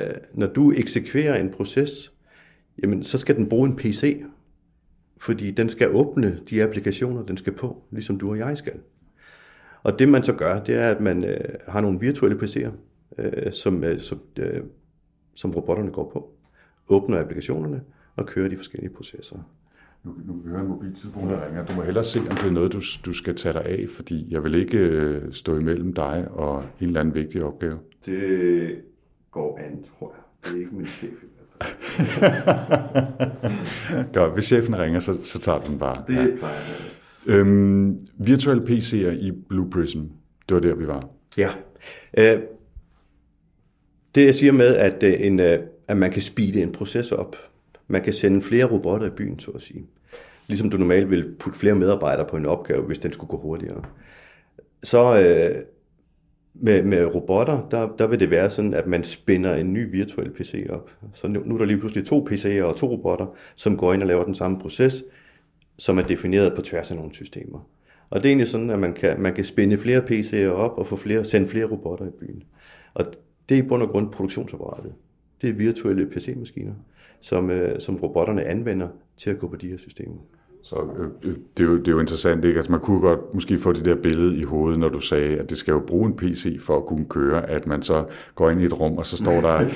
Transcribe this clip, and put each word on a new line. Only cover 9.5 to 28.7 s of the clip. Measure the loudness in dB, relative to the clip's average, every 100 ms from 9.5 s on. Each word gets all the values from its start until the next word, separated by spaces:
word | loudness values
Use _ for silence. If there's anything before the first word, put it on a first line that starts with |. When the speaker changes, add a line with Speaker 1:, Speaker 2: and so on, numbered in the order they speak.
| _ -20 -6
Speaker 1:
Og | -2 4
det, | 6
man | 6
så | 4
gør, | 0 0 -2
det | -2
er, | 0 2
at | 2
man, | 0 0
øh, | -2 -4 -8 -12 -6
har | -2
nogle | 0 0
virtuelle | -2 2 2 2
P |
C'er, | -4 -4 -6 -8 _ _ _ -8
øh, | -6 -4 -6
som, | -4 -2 0
øh, | 0 -2
som, | -6 -14 -12 -8
øh, | -6 -6 -10 -18 _ _ _ _ _
som | -10 -6
robotterne | -4 -2 -2 -4
går | -6 -8
på, | -10 -14 _ _ _ _ _ 0
åbner | 2 2 -2
applikationerne | -2 -8 -6 -6 -6 -8 -12 _ _ -10
og | -6
kører | -2 -2
de | -4
forskellige | -12 -12 -12
processer. | -14 -20 -20 -18 -18 -20 _ _ _ _ _
Speaker 2:
Nu, | -18 -16 -12
nu |
kan | -12
vi | -10
høre | -6
en | -6
mobiltelefon, | -8 -10 -14 -14 -8 -4
der | -4 -6
ringer. | -8
Du | -6
må | -6
hellere | -2 -2
se, | 0 -2
om | -2 -2
det | 0
er |
noget, | 2 0
du, | -2 -8 -10
du | -8
skal | -8 -6
tage | -4 -2
dig | -2
af, | -4 -4 -6
fordi | -10 -8 -8 -4
jeg | -2
vil | 0
ikke, | 2 2 4
øh, | 4 2 0 -2 -6
stå | -8 -2 0
imellem | 0 -2 -2
dig | -4 -2 -4 -6
og | -4 -4 -4 -8 -6
en | -4
eller | 0
anden | 0
vigtig | -2 -4 -4
opgave. | -6 -6 -6 -8 -14 _ -8
Speaker 1:
Det | -4 -2 0 2 2 0